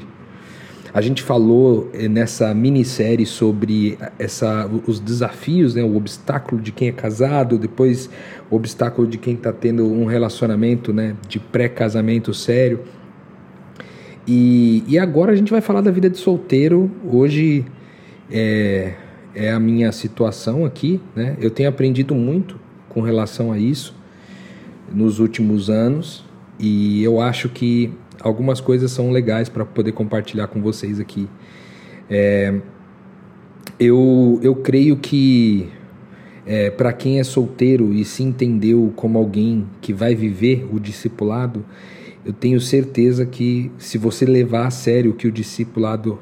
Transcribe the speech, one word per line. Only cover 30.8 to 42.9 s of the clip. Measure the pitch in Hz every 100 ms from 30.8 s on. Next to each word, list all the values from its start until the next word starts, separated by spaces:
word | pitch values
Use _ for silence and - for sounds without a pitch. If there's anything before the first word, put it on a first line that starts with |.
| 98 104
aqui. | 101 - 98 - - - - - - - -
É, | 101 101 101 98 98 - - - - - - - - - - - -
eu, | 120 127 131 127 123 117
eu | 131 131
creio | - 135 147 139
que, | - 143 135 127 113 101 87 - - - - - - - -
é, | 107 104
pra | - 123
quem | 117 131 135
é |
solteiro | 127 - 123 - 127 131 107
e | 104 104
se | -
entendeu | 131 123 123 113 107 117 113 -
como | 113 113
alguém | 107 101 110 113 101 -
que | -
vai | 98 113
viver | 110 110 92 117 131 127
o | 107
discipulado, | 101 104 113 - 104 113 127 117 - - - - - -
eu | -
tenho | 104 123 127
certeza | 123 139 131